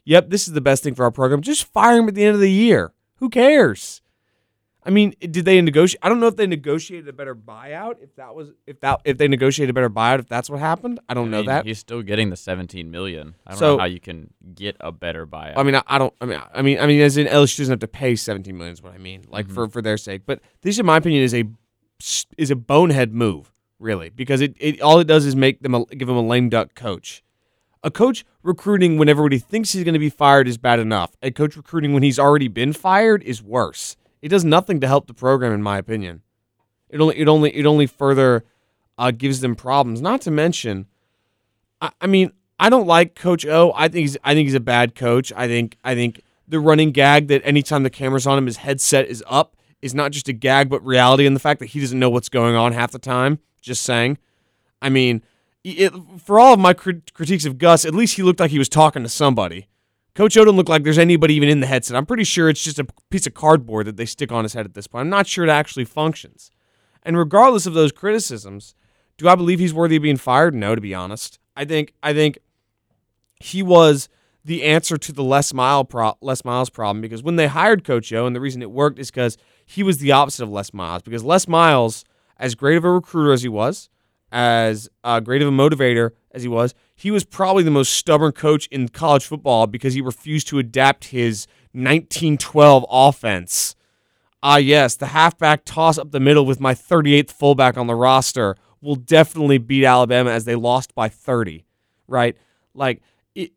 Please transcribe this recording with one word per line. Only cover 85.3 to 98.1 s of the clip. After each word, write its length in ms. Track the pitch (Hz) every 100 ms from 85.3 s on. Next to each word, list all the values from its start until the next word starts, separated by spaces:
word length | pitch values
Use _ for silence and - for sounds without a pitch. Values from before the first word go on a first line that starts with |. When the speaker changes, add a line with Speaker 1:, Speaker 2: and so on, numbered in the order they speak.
| 135
Speaker 1:
of 60 | 143
a 40 |
motivator 600 | 135 147 147 127 117 113 - _
as 120 | 127
he 60 | 123
was, 240 | 117 123 - _
he 180 | _ 196
was 120 | 208
probably 400 | - - 190 190
the 80 | 165
most 220 | 143 123
stubborn 380 | - - 151 156
coach 360 | - 156 151 -
in 220 | 139 120
college 360 | - 160 143 -
football 420 | 151 143 113 113
because 260 | 117 131
he 80 | 131
refused 460 | 127 - 151 151 -
to 100 | 143
adapt 460 | 120 127 135 139 -
his 420 | 127 117 104 - _ _
nineteen 640 | 127 127 160 - - 160 143
twelve 480 | - 151 147 135 123
offense. 840 | 127 139 - 117 92 87 - - - _ _ _ _ _ _
Ah, 160 | 143 143
yes, 380 | 139 147 127 -
the 120 | 135
halfback 580 | 156 170 - 156 151 -
toss 320 | - 165 156
up 140 | 143
the 80 | 143
middle 260 | 135 151 135
with 140 | 131
my 140 | 135
thirty-eighth 580 | 127 - 170 147 143 -
fullback 460 | - 143 135 127 123
on 100 | 120
the 80 | 117
roster 600 | 127